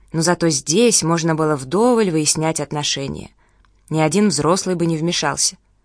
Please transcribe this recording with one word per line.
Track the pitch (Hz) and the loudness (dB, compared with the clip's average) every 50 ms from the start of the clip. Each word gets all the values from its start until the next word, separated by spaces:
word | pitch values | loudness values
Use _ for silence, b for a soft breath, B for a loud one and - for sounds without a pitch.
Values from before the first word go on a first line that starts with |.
| _ - | _ -8
Но | - 160 | -4 -2
зато | 160 175 175 165 175 165 | 0 2 2 2 2 0
здесь | 151 135 - - 151 202 240 233 202 - 160 | 0 -2 -2 0 2 4 4 4 4 2 2
можно | 160 170 165 156 170 160 | 0 0 0 0 -2 0
было | 156 160 151 151 | 0 0 0 -2
вдоволь | 135 131 127 160 190 226 254 247 226 220 185 | -2 -4 -4 0 2 2 4 4 2 2 0
выяснять | 156 160 151 147 - 156 160 160 160 - | 0 0 0 0 -2 0 -2 -2 -2 -4
отношения. | 151 - 147 147 143 - - 143 139 139 151 - - - - _ _ _ _ _ _ _ _ _ _ _ | -6 -4 -4 -4 -4 -4 -4 -6 -6 -8 -8 -10 -12 -14 -20 _ _ _ _ _ _ _ _ _ _ _
Ни | 151 156 | -2 0
один | 156 156 147 202 208 208 | 0 2 2 2 2 2
взрослый | 147 143 143 151 180 190 - 185 185 | 2 0 2 2 0 0 0 -4 -2
бы | 165 170 | -2 0
не | 170 165 156 | -2 -2 -2
вмешался. | 156 170 170 - - 147 139 143 - - - _ _ _ _ _ _ | -2 -2 -2 -2 -2 -4 -2 -2 -4 -4 -4 _ _ _ _ _ _